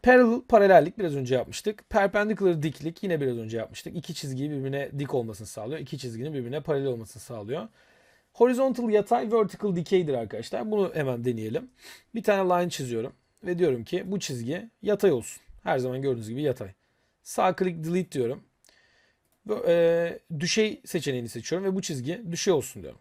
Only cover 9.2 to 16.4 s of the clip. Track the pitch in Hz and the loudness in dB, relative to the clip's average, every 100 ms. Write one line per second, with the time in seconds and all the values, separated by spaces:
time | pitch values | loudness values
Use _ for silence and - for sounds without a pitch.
9.2 | 214 226 208 - 208 175 165 185 160 127 | 2 0 0 -2 -2 -2 2 2 2 -2
10.2 | 113 107 117 - 220 214 190 160 139 120 | -4 -8 -6 -6 -2 0 0 0 -2 0
11.2 | 120 113 110 123 254 _ - - _ 226 | -2 -2 -4 -6 -8 _ -20 -20 _ -4
12.2 | 214 202 190 180 180 - 131 117 117 - | 2 2 4 2 2 -4 -4 -4 -4 -10
13.2 | _ _ 196 175 170 123 110 131 - 196 | _ _ -6 2 2 2 -2 -6 -4 -6
14.2 | - 127 117 170 226 _ 196 202 202 131 | -4 -6 -6 -6 -8 _ -2 2 4 2
15.2 | 110 - _ - - 147 127 127 139 120 | -2 -16 _ -10 -2 0 0 -2 -2 -2
16.2 | 107 120 | -4 -4